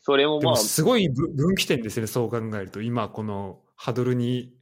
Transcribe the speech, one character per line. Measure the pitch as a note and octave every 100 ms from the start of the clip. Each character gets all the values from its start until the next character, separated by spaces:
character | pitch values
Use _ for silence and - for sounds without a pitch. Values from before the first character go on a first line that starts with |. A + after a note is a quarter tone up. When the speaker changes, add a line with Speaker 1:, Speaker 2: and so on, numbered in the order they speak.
Speaker 1:
そ | - C#3
れ | C#3+
も | D3+
ま |
あ。 |
Speaker 2:
で | D#3
も | C3+
す | A2 -
ご | D#3+ B3
い | F3
ぶ-、 | B2 E3 D3+
分 | D#3+ F#3+
岐 | -
点 | D3
で | A2
す | A#2
ね、 | A2
そ | B2+
う | A2+
考 | A#2
え | A2 G#2+
る | F#2
と。 | G2+
今 | A2+ A#2+ G#2
こ | -
の | G#2+ G2+ G2 F2+ _ -
ハ | -
ド | B2
ル | B2 B2
に | A#2+ B2+ A#2+ _